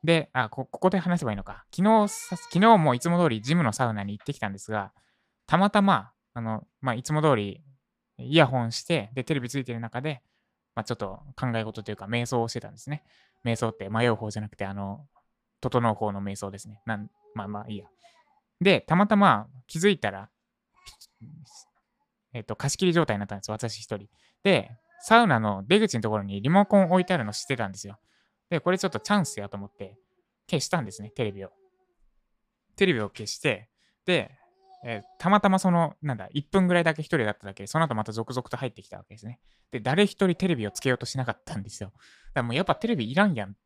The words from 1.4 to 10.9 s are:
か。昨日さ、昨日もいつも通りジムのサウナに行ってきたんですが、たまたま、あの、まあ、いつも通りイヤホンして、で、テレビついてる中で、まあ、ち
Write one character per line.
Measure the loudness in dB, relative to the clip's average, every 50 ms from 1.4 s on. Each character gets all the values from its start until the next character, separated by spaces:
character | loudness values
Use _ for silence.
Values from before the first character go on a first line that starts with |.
| -6
か。 | -10 -14 -18 -18 _ -4
昨 | 2 4
日 | 6 6 6 4 2
さ、 | -2 -8 -10 -8 -10
昨 | -10 -10 -2 2 4
日 | 8 8 8
も | 8 8 4 2
い | 2
つ | 2 0
も | 2 4
通 | 4 2
り | 2 0
ジ | 0 0 2
ム | 2 2
の | 2 2
サ | 0 0
ウ | 0 0
ナ | -2 -4
に | -6 -8
行 | -8 -8
っ |
て | -8 -8
き | -6
た | -6 -6
ん | -6
で | -8
す | -8 -4
が、 | -4 -4 -4 -6 _ _ _ _ _ _ _ _ _ _ _
た | 0 2
ま | 2 2 4
た | 4 4
ま、 | 4 4 4 2 0 -6 _ _ _ _ _
あ | -8
の、 | -6 -6 -6 -6 -8 _ _ _
ま | -4 -4 -4
あ、 |
い | -4 -4
つ | -2 -2
も | 2
通 | 4 4 4
り | 4 0 -4 -8 -12 _ _ _ _ _ _ _ _ _ _ _
イ | -16 -10 0 6
ヤ | 6 6
ホ | 6 4 -2 -2
ン | -2 -4
し | -8 -4
て、 | -2 -2 -2 -2 -4 -8
で、 | -8 -4
テ | -2 -2
レ | -2
ビ | -2 -4
つ | -6 -6
い | -6
て | -6 -8
る | -8
中 | -8 -8 -10 -8
で、 | -6 -6 -8 -8 _ _ _ _ _ _ _ _ _ _ _
ま | -8
あ、 | -6
ち | -6